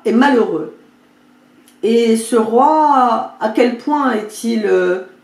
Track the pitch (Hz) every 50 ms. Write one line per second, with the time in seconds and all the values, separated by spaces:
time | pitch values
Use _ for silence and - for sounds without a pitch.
0 | - 226 220 233 269 285 262 233 202 180 170 151 156 - - - _ _ _ _
1 | _ _ _ _ _ _ _ _ _ _ _ _ _ _ _ - - 214 226 233
2 | 233 226 226 226 226 - 254 226 220 220 226 240 269 302 311 311 302 294 285 262
3 | 247 240 226 220 - - - - 214 220 - - 240 240 233 - - 294 294 294
4 | 277 254 226 214 208 - - - - 226 233 220 208 190 185 185 185 180 180 185
5 | - - - _